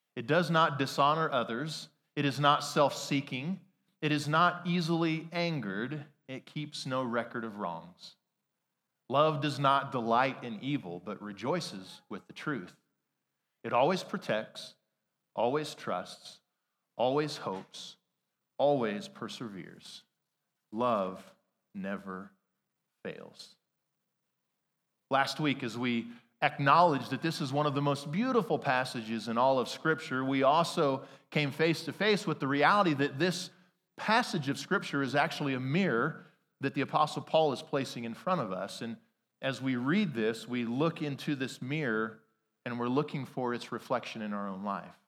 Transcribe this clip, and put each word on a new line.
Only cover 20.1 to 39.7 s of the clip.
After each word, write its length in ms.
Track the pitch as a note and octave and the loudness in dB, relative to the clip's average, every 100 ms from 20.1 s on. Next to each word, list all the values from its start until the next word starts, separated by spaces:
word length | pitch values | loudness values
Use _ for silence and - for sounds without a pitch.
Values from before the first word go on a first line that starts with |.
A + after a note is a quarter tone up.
| _ _ _ _ _ _ | _ _ _ _ _ _
Love 520 | G#2+ B2 G#2+ F#2 F2 - _ _ _ _ G2+ | -2 2 2 0 -6 -14 _ _ _ _ -10
never 560 | F#2+ G2 G2 F#2 G2+ _ _ _ _ _ _ _ | -6 -8 -8 -12 -12 _ _ _ _ _ _ _
fails. 520 | F2+ D#2 G1+ - - _ _ _ _ _ _ _ _ _ _ _ _ _ _ _ - | -12 -12 -14 -18 -20 _ _ _ _ _ _ _ _ _ _ _ _ _ _ _ 0
Last 300 | C3+ C3 - | 0 2 0
week, 240 | D3+ C3+ | 0 0
as 140 | B2 A#2 | -2 -2
we 300 | B2 A#2 - - _ _ | 0 0 -2 -12 _ _
acknowledged 680 | C#3+ - C#3 D#3 F3 C3+ A2+ | 0 2 6 8 8 4 -2
that 100 | B2+ | -4
this 200 | E3 D#3 | -2 -2
is 120 | C#3 | -2
one 120 | C#3+ D3+ | 0 0
of 80 | |
the 80 | C#3 | 2
most 300 | C#3+ C#3 D3+ | 0 0 -2
beautiful 480 | E3+ B3+ A#3+ F3 D3+ | -2 2 2 2 0
passages 680 | C#3+ B2+ B2+ B2 A2 A2+ G#2+ | 2 0 0 -4 -4 -4 -2
in 100 | A2+ | 2
all 220 | C3+ C3 | 4 4
of 100 | A#2 | 0
Scripture, 540 | - D#3+ D#3 - C3 | 0 0 0 -2 -2
we 200 | C3+ C3+ | 0 4
also 600 | C3 D#3 E3 F3 C#3+ C3 - - _ | 6 6 4 2 2 2 -4 -20 _
came 200 | D3+ C#3+ | 0 0
face 320 | C3+ E3 D#3+ | 2 2 2
to 100 | - | -4
face 340 | - G#3 G3+ - | 0 2 2 2
with 120 | D3+ | 0
the 80 | C3+ | 2
reality 460 | C#3+ D3 G#3 F3+ | 6 6 6 4
that 260 | C#3 C#3 C3 | 2 0 2
this 300 | F3+ E3+ - - _ _ _ - | 0 0 -8 -14 _ _ _ -6
passage 520 | - A3+ - F3 C3+ | 2 2 2 -2 -2
of 80 | - | -4
Scripture 440 | - G3 - C#3+ | 0 -2 0 -2
is 140 | C3+ C#3+ | 0 2
actually 380 | D#3+ - D3 | 0 0 -2
a 60 | B2+ | -2
mirror 680 | C3 E3 F3+ A#2 D3 - - _ _ - | 0 2 2 2 0 -4 -14 _ _ -6
that 120 | C3+ | -4
the 80 | C#3+ | -2
Apostle 400 | C3 D#3 D3+ D3+ | 0 2 2 0
Paul 320 | - D#3+ D#3 | 2 4 4
is 80 | A#2 | 2
placing 420 | - C#3+ B2+ C3 | -2 -2 -2 -6
in 100 | A#2 | -8
front 280 | A2 - F3+ | -6 -2 -2
of 100 | G#2+ | -2
us. 300 | F#2 G2+ - | -4 -6 -6
And 160 | A#2 A2 _ _ _ _ | -10 -10 _ _ _ _
as 200 | C3+ A#2 | -6 -2
we 140 | C3 | 0